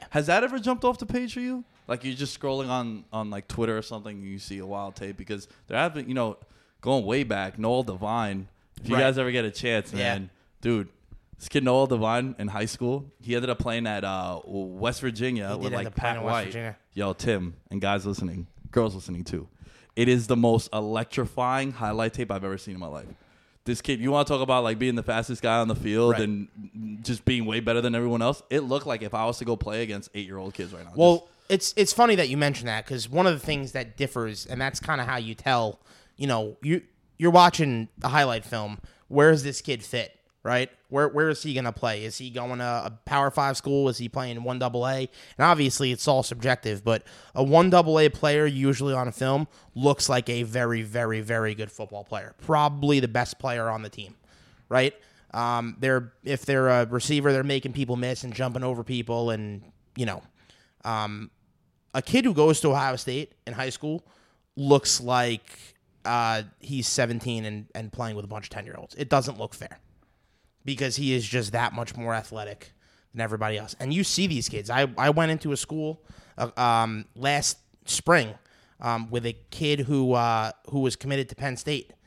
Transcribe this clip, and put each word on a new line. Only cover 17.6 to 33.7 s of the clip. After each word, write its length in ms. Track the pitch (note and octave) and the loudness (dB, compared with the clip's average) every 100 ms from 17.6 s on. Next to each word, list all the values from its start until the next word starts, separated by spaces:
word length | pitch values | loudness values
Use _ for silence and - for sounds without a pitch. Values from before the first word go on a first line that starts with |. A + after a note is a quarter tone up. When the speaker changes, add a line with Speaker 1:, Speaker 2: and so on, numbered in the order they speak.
| _ | _
Speaker 1:
and 80 | G2 | -4
guys 260 | G2 G2+ G2 | 0 0 -2
listening, 420 | G2 F#2 F2+ F2 - - | -4 -4 -6 -10 -16 -2
girls 220 | - A2 | 0 0
listening 300 | F#2+ - F2 | -2 -8 -10
too, 240 | F2+ E2+ E2+ _ - - _ - | -6 -8 -10 _ -20 -20 _ 2
it 140 | A#2+ | 4
is 180 | B2 A2 | 4 4
the 80 | A#2+ | 4
most 320 | A#2 A2+ - | 6 4 0
electrifying 960 | G#2+ G#2+ A2 A#2 - B2 - B2 C3 C3+ | -4 -4 -4 -4 -4 -4 -2 0 0 -2
highlight 420 | A#2 A2 G#2+ A2+ | -4 -4 0 -2
tape 160 | A#2 A2 | -2 -6
I've 120 | G2 | -4
ever 140 | G2 F#2+ | -4 -6
seen 160 | - F#2 | -8 -10
in 40 | |
my 80 | E2+ | -10
life. 180 | D2 - - _ _ _ _ - | -12 -14 -20 _ _ _ _ -4
This 160 | A#2+ | -4
kid, 180 | - B2+ | -2 -2
you 120 | A#2+ | 2
wanna 140 | D3 C#3+ | 2 2
talk 160 | C#3 | 0
about, 220 | C3 B2+ | 2 2
like, 160 | A#2 A2 | 2 0
being 160 | B2+ A#2 | 0 0
the 80 | |
fastest 380 | A2 A2+ A#2 A#2+ | 0 -2 -2 -2
guy 180 | A#2 A#2 | 2 2
on 80 | A2+ | 2
the 80 | A#2 | 0
field 380 | A2+ G#2+ A#2+ | 0 4 4
Speaker 2:
Right. 80 | A2+ | 4
Speaker 1:
and 800 | G#2+ G2+ G2+ - G#2 A2 A2 G#2+ | 0 -2 -6 -14 -16 -12 -10 -8
just 200 | A2+ A2+ - | -6 -2 0
being 200 | B2 A2 | 0 0
way 140 | A2+ | 0
better 200 | A2+ A#2 | 2 2
than 140 | A#2+ A#2 | 2 0
everyone 260 | A#2+ A#2 | 0 2
else? 200 | A#2 C#3 - | 2 0 0
It 120 | C#3 | -2
looked 240 | C3 C#3 - | 0 -2 -2
like 140 | A2+ | -6
if 120 | G#2 | -4
I 120 | G#2+ A2+ | -2 -2
was 120 | A#2+ | -2
to 60 | A#2 | -2
go 100 | A2 | -2
play 260 | G#2 A2 | -2 -4
against 260 | A2+ G2+ - | -4 -6 -8
eight-year-old 400 | G#2 F#2+ G2 F#2+ | -10 -10 -10 -10
kids 200 | F#2+ F2+ | -10 -10
right 100 | F2 | -12
now. 80 | F2 B2+ | -8 6
Speaker 2:
Well, 220 | E3+ E3+ | 8 8
Speaker 1:
Just 120 | - _ - | 2 _ -2
Speaker 2:
it's, 240 | F#3+ - - | 0 2 2
it's 160 | G3 | 2
funny 220 | - A#3+ G3 | 6 6 6
that 140 | D3 | 4
you 80 | C#3 | 2
mention 280 | C#3+ C#3 A#2+ | 2 0 -4
that, 180 | A2 - | -4 -4
'cause 220 | C3 A2 | -6 -2
one 180 | D3 F#3 | 4 4
of 60 | |
the 120 | D#3 - | 2 -2
things 280 | C#3+ C3+ | -4 -4